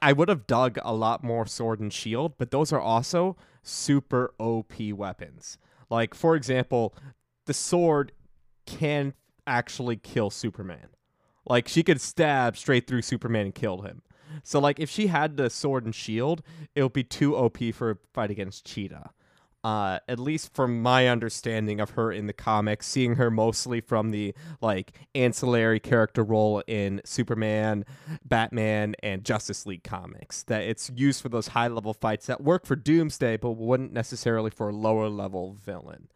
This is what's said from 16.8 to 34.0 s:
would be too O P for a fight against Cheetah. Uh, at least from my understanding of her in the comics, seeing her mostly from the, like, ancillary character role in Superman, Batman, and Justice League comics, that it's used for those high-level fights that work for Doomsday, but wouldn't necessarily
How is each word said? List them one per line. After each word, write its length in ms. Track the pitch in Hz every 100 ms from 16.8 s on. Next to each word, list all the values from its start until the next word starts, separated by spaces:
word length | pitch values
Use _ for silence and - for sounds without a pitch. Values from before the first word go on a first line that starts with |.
would 120 | 135
be 100 | 139
too 320 | 123 - 139 135
O 120 | 120
P 200 | - 117
for 200 | 110 117
a 60 | 104 _
fight 180 | - 107
against 340 | 104 95 -
Cheetah. 460 | - - 98 76 - - _ _ _ _
Uh, 360 | 110 107 98 92 -
at 100 | 120
least 340 | 131 156 -
from 300 | - 127 120
my 260 | 120 127 127
understanding 720 | 120 113 - 123 110 107 104
of 100 | 104
her 220 | - 113
in 140 | 98 104
the 80 |
comics, 520 | - - 107 104 107 -
seeing 280 | 135 123
her 160 | 117 120
mostly 500 | 110 113 110 123 120
from 300 | - 113 107
the, 240 | 104 101 131 160 156
like, 320 | 113 95 - - -
ancillary 640 | 139 123 - 127 120 113 110
character 420 | - 120 110 -
role 400 | 107 110 107 104 -
in 340 | 107 98 98
Superman, 800 | - - 120 113 110 107 107 104 101 135 - 160
Batman, 720 | 131 120 113 120 110 107 107 107
and 220 | 104 95
Justice 400 | 104 107 - 101
League 200 | 107 90
comics, 580 | - 95 90 - - -
that 220 | - 110
it's 260 | 98 113 -
used 280 | 123 139 135
for 80 | 127
those 180 | 117 107
high-level 460 | 123 120 117 107
fights 320 | 107 113 107 -
that 160 | 127
work 240 | 139 175 -
for 100 | 127
Doomsday, 600 | 131 165 156 - 123 110
but 140 | 120
wouldn't 400 | 113 113 127 131
necessarily 580 | 120